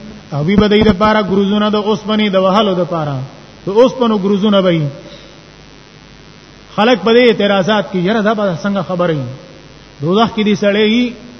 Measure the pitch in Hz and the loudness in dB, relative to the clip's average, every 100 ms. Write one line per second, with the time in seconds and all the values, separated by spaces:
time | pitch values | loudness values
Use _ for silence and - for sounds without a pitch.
0 | - - - 143 151 208 208 208 214 185 | -10 -18 -10 -6 0 2 4 4 2 2
1 | 214 214 196 190 196 208 208 208 202 220 | 2 0 0 0 0 0 0 0 -2 -4
2 | 202 214 208 190 190 190 214 180 170 170 | -2 -2 0 2 2 2 2 0 -2 -4
3 | 151 135 131 - - - - 202 262 - | -4 -6 -8 -14 -20 -14 -4 2 2 2
4 | 233 214 190 202 214 202 185 165 143 135 | -2 0 0 0 2 2 2 0 -2 -6
5 | - - - - 101 101 101 101 101 101 | -18 -20 -20 -20 -20 -20 -20 -20 -20 -20
6 | - - - - - - - - 220 240 | -20 -20 -20 -20 -20 -20 -12 -2 2 2
7 | 190 233 247 214 202 196 175 214 202 190 | 2 4 4 4 2 0 0 0 -2 -2
8 | 175 220 208 220 202 160 202 196 180 180 | -2 0 0 0 -2 -4 -4 -4 -4 -2
9 | 175 151 120 127 - - - - - - | -2 -2 -6 -12 -18 -20 -20 -20 -20 -8
10 | 147 190 226 - 214 202 202 202 214 226 | -2 0 0 0 -2 0 0 0 0 0
11 | 247 - - - | -2 -6 -20 -20